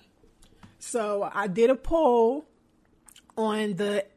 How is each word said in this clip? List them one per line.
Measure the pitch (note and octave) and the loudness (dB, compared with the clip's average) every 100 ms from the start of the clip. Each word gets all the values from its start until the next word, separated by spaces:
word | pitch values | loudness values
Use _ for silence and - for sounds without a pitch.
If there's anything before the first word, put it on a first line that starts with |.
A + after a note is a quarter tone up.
| _ _ _ _ _ _ - _ | _ _ _ _ _ _ -20 _
So | - A#3+ G#3 G3+ E3+ | -8 -6 -4 -4 -4
I | G3+ G#3 | -4 -4
did | F#3 A#3 | 2 2
a | |
poll | B3+ - E4 D4 A#3+ A3+ C#4+ - _ _ _ _ _ - - _ - | 2 0 2 4 4 2 0 -8 _ _ _ _ _ -20 -20 _ -4
on | A3 G#3+ G#3+ F#3+ | -2 -2 -2 -2
the | G3+ G#3 G3+ | -2 -2 -4